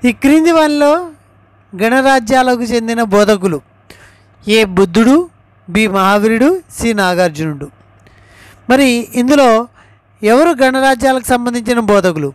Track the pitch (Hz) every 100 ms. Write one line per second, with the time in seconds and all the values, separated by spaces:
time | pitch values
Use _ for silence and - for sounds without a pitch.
0 | 247 233 269 311 320 330 311 294 285 320
1 | 349 302 _ _ _ _ _ 185 220 254
2 | 269 269 220 262 262 247 240 240 226 233
3 | 226 202 208 208 185 151 - _ _ -
4 | - _ _ _ - 220 214 180 196 170
5 | 226 285 349 _ _ _ - 180 220 196
6 | 190 208 214 226 269 370 - - 233 214
7 | 190 180 180 147 156 147 143 _ _ _
8 | _ _ _ - - - - 254 269 240
9 | 233 247 247 294 262 220 240 _ _ _
10 | _ _ 208 240 330 285 262 262 269 262
11 | 269 262 240 247 240 240 226 240 214 208
12 | 180 156 143